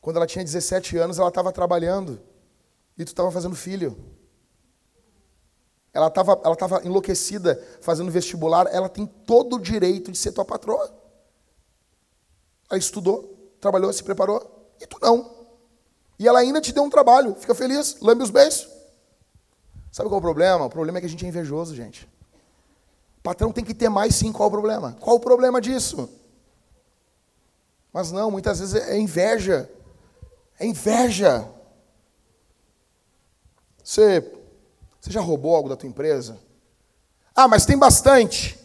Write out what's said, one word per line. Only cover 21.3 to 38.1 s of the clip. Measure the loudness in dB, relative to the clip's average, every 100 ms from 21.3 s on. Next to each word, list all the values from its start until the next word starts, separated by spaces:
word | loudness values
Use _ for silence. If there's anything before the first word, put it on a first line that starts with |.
| -8 -8 -8 -8
gente. | -12 -16 -18 -20 _ _ _ _ _ _ _ _ _ _ _
O |
patrão | -10 -4 -4
tem | -4
que | -10
ter | -2 -2
mais | 0 0
sim, | 0 -2
qual | -2 -2
é |
o |
problema? | -2 -4 -6 -8 -10
Qual | 0 0
o |
problema | 4 4 4 0
disso? | -2 -4 -4 -8 -12 -14 _ _ _ _ _ _ _ _ _ _ _ _ _ _ _ _ _
Mas | -10 -8
não, | -4 -4
muitas | -4 -4 -6
vezes | -4
é, | -4 -2
é | -2
inveja. | -2 0 0 0 0 -2 -2 -16 -20 _ _ _ -20 _ _ _
É | -6
inveja. | -4 0 2 2 4 2 2 -4 -18 -20 _ _ _ _ _ _ _ _ _ _ _ _ _ _ _ _ _ _ _ _ _
Você, | -8 4 4 4 -2 -16 -20 _ _ _ -20 _
você | -10
já | -6
roubou | -4 -4 2
algo | 0 0
da | -10
tua | -12
empresa? | -8 -2 -2 -4 -16 _ _ _ _ _ _ _ _ _
"Ah, | 4 6
mas | 6
tem | 4 6
bastante." | 6 6 6